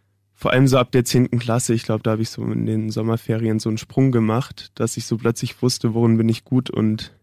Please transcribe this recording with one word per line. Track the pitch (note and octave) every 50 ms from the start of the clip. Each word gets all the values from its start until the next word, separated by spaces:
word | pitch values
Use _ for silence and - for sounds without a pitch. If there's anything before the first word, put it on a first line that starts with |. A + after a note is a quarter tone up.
| _ _ _ _ _ _ _
Vor | _ - -
allem | - B2+ C3+ C3+
so | C3 C3
ab | B2 -
der | - B2+ A#2+
zehnten | - - B2+ B2 - - A#2+
Klasse, | A#2+ A#2+ A2+ A#2+ - - A#2
ich | A2+ -
glaub, | - A2 G#2+ -
da | A2+
hab | A2 A2
ich | A2+ -
so | - - A#2
in | A#2+ A2 A#2 A2+
den | A2 A2 A2 A2 A2
Sommerferien | G#2+ A2+ A2 A2+ A2+ A#2 - - A2+ A2 A2+ A2+ A2 A2
so | - A#2
einen | A2 A2
Sprung | - - - - C3+ C3+
gemacht, | B2 A#2 A2+ G#2+ A2 A#2+ C3 - - - - - _
dass | - A2 A#2 - -
ich | A2+
so | - A#2+ A2
plötzlich | - A#2 A2+ - - A#2+ - -
wusste, | - B2+ - - - A#2+ A2
worin | A#2 A#2+ A#2 A2+ A2+
bin | A2+ A2+
ich | A2+ - -
gut | - B2 B2+ B2+ -
und | - - A2 A2 A2 G#2+ - - - _